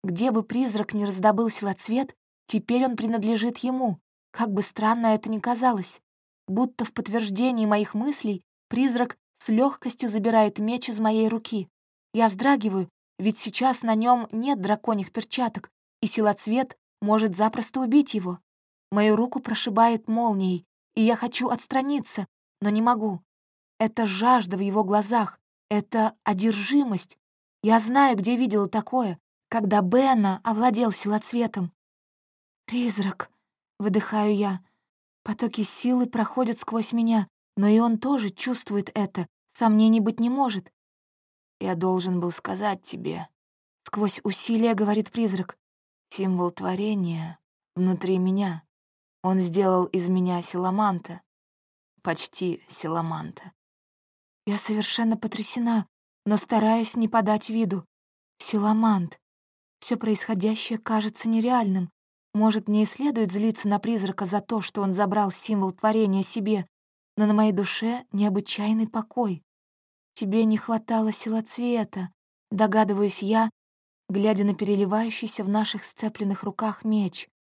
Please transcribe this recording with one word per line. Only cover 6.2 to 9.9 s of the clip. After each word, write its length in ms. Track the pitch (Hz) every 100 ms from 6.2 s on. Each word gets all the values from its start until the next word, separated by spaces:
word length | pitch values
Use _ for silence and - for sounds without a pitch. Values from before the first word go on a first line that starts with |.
| _ _ -
Будто 380 | 190 247 -
в 80 | 226
подтверждении 760 | - 214 226 214 196 254 240 214
моих 280 | 208 208
мыслей 500 | 208 269 285 220 185 _ _ _
призрак 500 | 240 269 240 247 - _ _
с 100 | -
легкостью 600 | 220 269 - 254